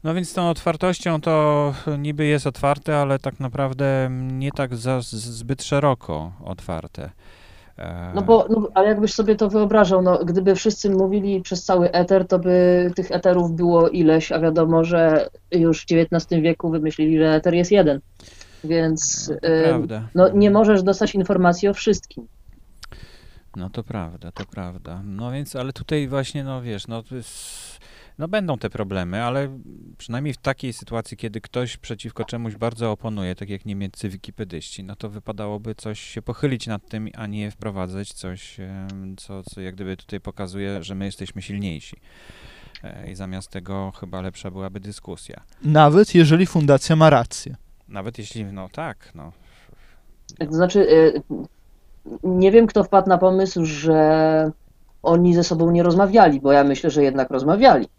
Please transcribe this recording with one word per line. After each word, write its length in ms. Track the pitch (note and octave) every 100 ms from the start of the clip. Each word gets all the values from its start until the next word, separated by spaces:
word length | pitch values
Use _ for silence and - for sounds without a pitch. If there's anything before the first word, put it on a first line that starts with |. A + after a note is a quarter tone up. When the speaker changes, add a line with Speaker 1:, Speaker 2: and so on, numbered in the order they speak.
Speaker 1:
No 100 | D#3
więc 200 | F3 F3
tą 160 | - F3
otwartością 680 | D#3+ F3+ D#3+ F3+ F3+ F3+ E3
to 540 | E3 D#3 D3+ D3 C#3+ C3 - C#3+
niby 280 | D3 D3 D3+
jest 200 | D3 C#3
otwarte, 500 | - C#3+ C#3+ - D3
ale 200 | C#3 C3+
tak 220 | C3+ -
naprawdę 680 | C3 A2+ C3+ C3 C#3 C3+ C3
nie 400 | B2+ B2+ C3 C#3
tak 240 | C#3+ C3 A#2+
za, 240 | A#2+ B2+
z-, 60 | A#2
zbyt 500 | A2 A#2 A2+ A#2 C3+
szeroko 680 | - C#3+ C#3+ B2 - D2+ E2 F#2
otwarte. 680 | - F#2 - E2 E2 - D#2 - - - - - - -
E, 340 | E2 F2 F2
Speaker 2:
No 80 | G3+
bo, 240 | F#3+ A3+ -
no, 180 | A3 G#3
ale 140 | F#3+ G3+
jakbyś 260 | G#3 G#3+
sobie 220 | - G#3+ G#3+
to 120 | G#3
wyobrażał, 540 | G#3+ G#3 G#3+ F#3 F#3+
no, 160 | F3+ F3+
gdyby 300 | E3+ F3 F#3+
wszyscy 360 | F#3 A3 G#3 G3+
mówili 500 | F#3+ F#3+ G#3 G3 F#3+
przez 220 | F#3 F3+
cały 260 | - F#3 F3
eter, 340 | F3 F3 G3 F#3
to 120 | F#3
by 520 | F3+ F3+ F3+ F3+ F3+ F3+
tych 140 | F#3
eterów 400 | F3 F#3 F3+ E3+
było 360 | E3 F3 E3+ E3
ileś, 440 | F3+ D#3+ D#3+ D#3+
a 60 | E3
wiadomo, 440 | E3 D#3+ E3 E3
że 440 | E3 E3+ E3 D#3 - - _
już 320 | F3 E3 D#3
w 40 | -
dziewiętnastym 560 | E3 E3 E3+ - E3+
wieku 280 | D#3+ D#3 E3+
wymyślili, 480 | D#3+ D#3 D3+ D#3 D#3+
że 160 | D#3+
eter 200 | D#3 F3
jest 160 | F3 F3
jeden. 280 | G3+ D#3 C#3+ _ _ - - - -
Więc, 640 | D#3 E3 D#3+ D#3 - - D#3
Speaker 1:
No, 60 | D#3
to 60 | E3
Speaker 2:
em, 160 | D#3+
Speaker 1:
prawda. 440 | E3 E3 - A2 -
Speaker 2:
no, 100 | F3
nie 80 | F#3 G3+ G#3
Speaker 1:
Mhm. 40 |
Speaker 2:
możesz 300 | G3+ A3 G3+
dostać 320 | F#3 F#3+ G#3+
informacji 540 | G3 F#3 F#3 F3+ F3 G3+
o 60 |
wszystkim. 520 | G3+ A3+ G3+ - - A2+ _ - - - - - - - - - - - F#2+
Speaker 1:
No 140 | F#2
to 120 | A#2+
prawda, 500 | G#2+ A2 E2 E2+ E2+
to 120 | - G2
prawda. 560 | - F2+ F2+ E2+ F2+
No 260 | G2+ G2 A#2+
więc, 240 | C3+ C#3+ C3+
ale 160 | C3
tutaj 360 | - - D3+ C3+
właśnie, 360 | C#3 C3 D3
no 180 | C3+ C3
wiesz, 260 | A#2+ G2+ -
no 140 | A2+
to 120 | A2
jest... 640 | C3 A2 - - - - - - - - -
No 100 | E3
będą 300 | G#3+ F3+ B2
te 120 | A2
problemy, 520 | - G2 F#2+ F2 G2
ale 340 | A#2+ C3+ C#3 C3 - D2+ - -
przynajmniej 360 | - A#2 D3
w 20 | B2+
takiej 360 | - C3 C3
sytuacji, 440 | A2+ - A#2 - -
kiedy 240 | A2+ G#2+
ktoś 360 | - B2 B2 -
przeciwko 480 | - A2+ A#2 -
czemuś 320 | A2+ A#2 A#2 G#2
bardzo 340 | A#2 A2+ A#2
oponuje, 420 | G#2+ A2+ G#2 F#2
tak 140 | F#2 G2+
jak 160 | G2 A2
niemieccy 420 | G2 G2 - G#2
wikipedyści, 760 | F#2 - - G2+ E2+ - -
no 120 | F#2+ G2+
to 120 | A2
wypadałoby 640 | G#2 - G#2 G#2 G#2 A2
coś 260 | G#2+ A2+ G#2+
się 220 | - -
pochylić 440 | - A#2 C#3+ B2 -
nad 220 | G#2 _
tym, 200 | A2 G#2+ -
a 100 | G#2+
nie 240 | G#2 G#2
wprowadzać 640 | - A2 G2 F#2 F#2+ G2+
coś, 480 | - F#2 F#2 - -
em, 560 | F#2 F#2+ F#2+ G2 F#2+ F#2+
co, 260 | - G2
co 180 | F2+ -
jak 140 | F#2
gdyby 220 | F#2 F#2+ F#2
tutaj 240 | - G2+
pokazuje, 600 | E2 - F#2 G2 G2 G2
że 120 | E2
my 100 | F#2+
jesteśmy 380 | G2 - F#2+ G2
silniejsi. 540 | F2+ G2+ G2+ D#2 - - - - - - - - - -
E, 260 | - - -
i 40 |
zamiast 360 | F#2+ F#2+ F#2+ -
tego 420 | G2 F2+ G2 F#2+ -
chyba 200 | F#2+ F#2
lepsza 300 | F#2 - G2+
byłaby 300 | F#2 F#2+ G2
dyskusja. 600 | G2 G2+ - F2 - - - -
Speaker 3:
Nawet 500 | D3+ D3+ D3+ E3 G#3+
jeżeli 320 | F3 D#3 D#3+ F3+
fundacja 500 | E3+ D3 C3+ - D#3+
ma 140 | D#3+
rację. 460 | C3+ A#2 - - C3 - - _
Speaker 1:
Nawet 300 | G2+ G2 A#2
jeśli, 260 | G#2 A2+
no 240 | G2+ G2 F#2
tak, 380 | - D#3+ G2+ -
no. 180 | E2 D2+ - _ _ _ - - - _ - - -
Speaker 2:
To 140 | D#3
znaczy, 340 | D#3 F3+ G3+ F3+ D#3+ D#3+
e, 60 | C#3+ - - - _ _ _ _ - - -
nie 300 | F#3 F3+ F#3+
wiem, 140 | A3+ A3+
kto 180 | G#3+
wpadł 240 | G3 G3 F#3
na 100 | F3+
pomysł, 460 | F#3 F#3 F#3+ F3+
że 840 | D#3+ D3 D#3+ D#3 D#3 D#3 D#3+ D#3 D#3 - _ _ _ _
oni 320 | D3 E3+ F3
ze 100 | F3
sobą 260 | E3+ E3 E3
nie 120 | E3+
rozmawiali, 580 | F3 E3+ G3 A3 F3+ C#3
bo 120 | C#3
ja 120 | C#3+
myślę, 260 | C#3 C3+ E3
że 120 | D3
jednak 280 | C#3 C3+ B2+
rozmawiali. 580 | C3 C#3 G3 B3+ C#3+ G#2